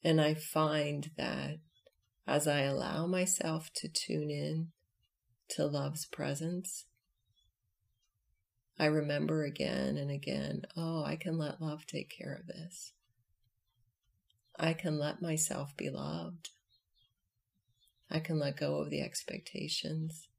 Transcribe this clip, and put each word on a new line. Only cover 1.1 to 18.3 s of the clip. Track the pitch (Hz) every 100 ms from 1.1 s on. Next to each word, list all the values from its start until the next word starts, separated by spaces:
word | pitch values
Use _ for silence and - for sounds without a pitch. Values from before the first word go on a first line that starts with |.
| -
that | 127 135 139 156 - _ - _ _ _ -
as | 147 151
I | 147
allow | 139 135 - - 170
myself | 185 185 - 165 160 160
to | - 160
tune | 160 - 156 151
in | 147 147 160 165 - _ _ _ _ _ _ _
to | - 147
love's | 143 139 156 -
presence, | - 139 143 160 180 185 - - _ _ _ _ _ _ _ _ _ _ _ _ _ _ _ _ _ _ -
I | 151
remember | 156 147 147 151 156
again | 147 147 135 131 135 143
and | 143
again, | 143 139 135 139 - 143 -
"Oh, | 165 165
I | 143 160
can | 180 160
let | 151 -
love | 160 151 -
take | 147 -
care | - 143
of | 143 175
this. | - 165 - - _ _ _ _ _ _ _ _ _ _ _ _ _ _ _ _ -
I | 160
can | 165 180 151
let | 147 -
myself | 170 156 - - 143 -
be | -
loved. | - 143 156 170 175 - - _ _ _ _ _ _ _ _ _ _ _ _ _ _ _
I | 160
can | 160